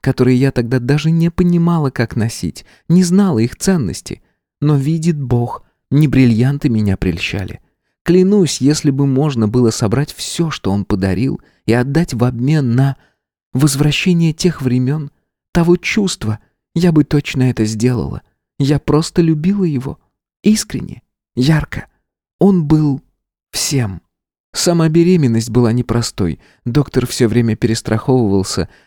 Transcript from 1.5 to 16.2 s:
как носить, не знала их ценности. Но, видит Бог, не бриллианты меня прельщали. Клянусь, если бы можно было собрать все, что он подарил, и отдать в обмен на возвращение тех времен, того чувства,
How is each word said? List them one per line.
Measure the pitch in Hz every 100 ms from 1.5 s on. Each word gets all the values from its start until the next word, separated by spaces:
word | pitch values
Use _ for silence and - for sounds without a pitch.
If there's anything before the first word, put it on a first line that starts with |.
| 175 170 170 139
как | - 113 117
носить, | 113 - 80 - - _ -
не | 180
знала | 175 190 196 113
их | 117 -
ценности. | 190 180 95 - - - _ _ _ -
Но, | 147 143
видит | 135 165 165 151
Бог, | 123 120 120 - _ _ -
не | 139 151
бриллианты | 131 127 110 127 143 147
меня | 110 104 95
прельщали. | 92 82 - 104 92 - _ _ _ _
Клянусь, | - 180 190 208 160 -
если | 131 147 147
бы | 135 139
можно | 131 151 123 107
было | 127 113
собрать | - 107 120 147
все, | - - - 165
что | - 98
он | 101
подарил, | 95 101 95 92 131 - _ _ -
и |
отдать | 120 127 147 175
в | 117
обмен | 123 117 131 156 127
на | 120 139 - _ _ _ _ _
возвращение | 127 147 135 147 - 185 170 165
тех | 151 180 -
времен, | 131 127 127 156 143 _ _ _ _
того | 175 170 180
чувства, | - 220 196 -